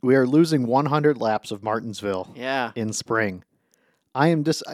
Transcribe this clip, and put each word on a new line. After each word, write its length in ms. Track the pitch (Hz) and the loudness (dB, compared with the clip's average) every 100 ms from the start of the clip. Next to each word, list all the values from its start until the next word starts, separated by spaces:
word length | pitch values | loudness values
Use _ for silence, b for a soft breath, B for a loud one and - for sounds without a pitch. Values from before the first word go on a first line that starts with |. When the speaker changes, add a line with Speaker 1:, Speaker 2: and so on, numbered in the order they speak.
Speaker 1:
we 140 | 127 135 | 4 4
are 100 | 127 | 4
losing 400 | 151 165 156 120 | 4 4 2 2
one 180 | 127 | 0
hundred 340 | 143 151 147 131 | 2 2 2 2
laps 320 | 113 107 - | 0 -2 -4
of 120 | 104 | -8
Martinsville 720 | 107 113 117 101 104 95 92 - | -4 -4 -6 -8 -4 -4 -6 -10
Speaker 2:
Yeah. 360 | 127 135 120 113 | -6 -4 -4 -4
Speaker 1:
in 160 | 110 | -6
spring. 500 | 104 - 113 107 92 _ _ _ _ _ _ _ | -6 -4 -2 -2 -4 _ _ _ _ _ _ _
I 140 | 131 151 | 2 2
am 160 | 165 | 2
just, 180 | 147 156 - | 0 -4 -6